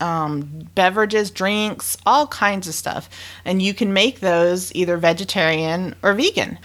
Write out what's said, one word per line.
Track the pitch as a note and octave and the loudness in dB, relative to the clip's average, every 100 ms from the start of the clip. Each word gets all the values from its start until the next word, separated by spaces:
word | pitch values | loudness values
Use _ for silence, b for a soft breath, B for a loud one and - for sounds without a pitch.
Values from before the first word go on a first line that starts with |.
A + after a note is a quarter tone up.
um, | F3 E3 D3+ D3 D3 D#3 D#3+ | -4 -2 -2 -4 -8 -12 -6
beverages, | - F#3 G3+ G#3+ G#3+ G3+ | 2 2 2 2 0 -2
drinks, | - F#3+ G#3 G#3+ - - - | -2 -2 0 -2 -4 -8 -4
all | - C4 D4 | 2 2 2
kinds | - G3+ G3 F3+ | 0 -2 -2 -6
of | |
stuff. | D#3 - - - B B B | -8 -6 -8 -10 B B B
And | - F#3 | -4 0
you | F#3+ | 0
can | F#3+ G#3+ | 0 0
make | G3 A3+ C4 | 2 2 2
those | F#3 E3+ F3 F3+ F#3 | 2 4 4 2 -2
either | - F3 F3 | -2 0 2
vegetarian | E3+ E3+ F#3+ G3+ D#3+ D#3+ D#3+ E3+ F3+ - | 2 0 -2 0 2 2 0 -2 -4 -2
or | - | 0
vegan. | G3+ D4 - G2 - | 2 2 0 -4 -6